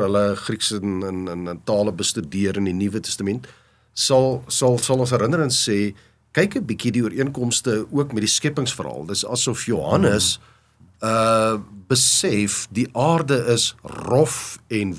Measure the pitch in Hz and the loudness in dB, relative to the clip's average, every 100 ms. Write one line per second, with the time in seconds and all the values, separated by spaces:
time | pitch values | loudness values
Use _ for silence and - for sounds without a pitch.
0 | 98 101 101 98 - 110 - 104 98 92 | 2 4 2 0 -4 -4 -4 -2 -2 -2
1 | 98 92 92 87 87 87 - 104 104 87 | -4 -6 -6 -6 -6 -6 0 2 2 0
2 | 95 113 78 98 98 98 95 90 101 107 | -4 -4 -4 -2 0 0 -2 0 -2 -2
3 | - - 98 123 - - _ _ _ - | -6 -4 -2 -4 -8 -20 _ _ _ -4
4 | - 131 131 127 - - 127 120 - 131 | 2 4 4 0 -4 0 2 2 2 2
5 | 127 123 110 165 139 120 - 101 104 - | 2 2 2 2 2 0 0 0 0 -4
6 | _ _ _ - 202 277 143 110 123 117 | _ _ _ 0 0 0 -4 -2 0 0
7 | 107 98 135 135 120 - 127 107 - 143 | 0 -2 -4 -2 -2 -2 0 -2 0 -2
8 | 139 107 104 - 151 143 127 - 73 60 | -2 -2 0 0 -2 -2 -4 -6 -8 -10
9 | 80 101 104 120 - 113 - 95 71 139 | -6 -6 -4 -2 -2 -2 -2 -2 2 2
10 | 165 104 - - - _ _ _ - _ | 4 4 0 -2 -10 _ _ _ -20 _
11 | 110 113 113 113 110 110 101 101 92 127 | 0 2 4 4 4 0 -6 -18 -2 2
12 | - - 185 104 104 - - 104 127 117 | 2 2 2 2 0 -2 -6 -4 -2 0
13 | 147 165 135 131 120 117 - - - - | 2 2 2 0 2 2 0 -4 -14 -12
14 | 101 113 156 - - - _ 110 98 | 0 4 4 0 -8 -14 _ -2 -2